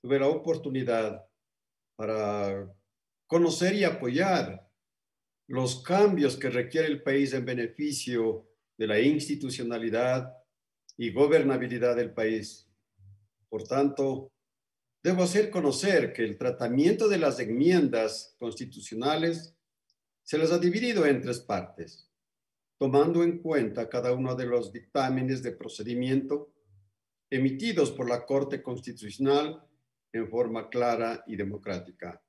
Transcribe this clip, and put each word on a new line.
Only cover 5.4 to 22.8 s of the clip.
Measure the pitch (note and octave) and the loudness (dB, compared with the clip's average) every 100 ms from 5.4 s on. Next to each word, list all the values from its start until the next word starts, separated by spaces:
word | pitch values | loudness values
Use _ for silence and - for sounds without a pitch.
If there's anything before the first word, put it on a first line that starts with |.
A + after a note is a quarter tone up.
| _ | _
los | B2+ B2+ - | -2 -2 -4
cambios | - F#3 G#3 F3 C#3+ B2+ | 0 6 6 6 2 0
que | C3 | -2
requiere | A#2+ B2 D#3+ D#3 | -2 -2 0 0
el | C#3 | -2
país | - C3+ C#3 | 0 2 2
en | C3 | -2
beneficio | B2 B2 A#2 - D3+ C3+ - A#2+ A2+ A2 - _ _ - | -4 -4 -6 -4 -6 -4 -4 0 0 -2 -10 _ _ -6
de | G#2+ | 0
la | G#2 | 4
institucionalidad | C3 D3+ D3 C#3+ C3+ - A#2+ A#2 A2+ A2+ B2+ C3 C3 - _ _ _ _ - - | 4 2 -2 -6 -6 -6 -6 -4 -2 0 0 0 -4 -16 _ _ _ _ -20 -8
y | A#2 | -4
gobernabilidad | A2 D3 D#3 C3+ C3 A#2+ A#2+ A#2+ A#2+ | 4 6 6 4 0 -2 0 0 2
del | A#2 | -2
país. | - A2 A2 G#2+ - _ _ _ _ - - _ _ _ | -2 -2 -2 -6 -16 _ _ _ _ -20 -20 _ _ _
Por | A2 - | -10 -2
tanto, | C3 C#3+ C#3 C3+ C3+ C3+ _ _ _ _ _ _ _ | 2 2 0 -2 -4 -10 _ _ _ _ _ _ _
debo | E3+ F#3 | 0 2
hacer | F3+ G3+ G#3 | 2 2 2
conocer | F#3 D3 C3 G3+ E3+ A#2+ | 2 0 2 2 4 2
que | - | -2
el | A2 G#2+ | -4 -2
tratamiento | B2 A#2+ A#2 B2+ E3 G#3+ A3 | -4 -2 0 4 4 4 2
de | F#3+ | 4
las | D3+ C3 | 2 0
enmiendas | A2 A#2+ D#3+ F3+ C#3 A2+ A2 - - _ | -2 2 6 6 4 2 0 -4 -14 _
constitucionales | A#2 G#2+ C3 - - A2+ C3+ D#3 E3 E3 - _ _ _ _ _ _ _ | -10 -8 -14 -14 -12 -4 -2 0 0 -2 -10 _ _ _ _ _ _ _
se | - D3+ | -4 2
las | D#3+ | 2
ha | E3+ | 4
dividido | F3 G#3 B3 G#3 D3 | 2 2 0 2 4
en | C3 | 2
tres | G2 A#2+ | 0 -6
partes, | - F#2+ F2+ - E2 - _ _ _ _ _ _ _ | -4 -4 -4 -14 -16 -16 _ _ _ _ _ _ _
tomando | _ | _